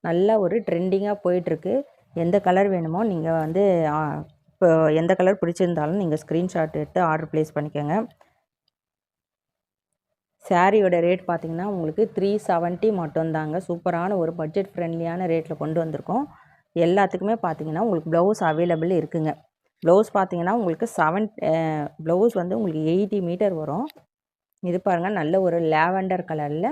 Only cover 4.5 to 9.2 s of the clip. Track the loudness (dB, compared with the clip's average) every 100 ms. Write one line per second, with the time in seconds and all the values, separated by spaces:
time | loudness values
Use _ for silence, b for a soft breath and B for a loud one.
4.5 | _ 4 6 4 2 0 2 2 2 -2
5.5 | 0 0 0 -2 -2 -2 -4 -2 -2 -2
6.5 | -2 -2 -4 -4 0 0 0 -2 -2 -2
7.5 | -4 -6 -4 -2 -2 -4 _ b b _
8.5 | _ _ _ _ _ _ _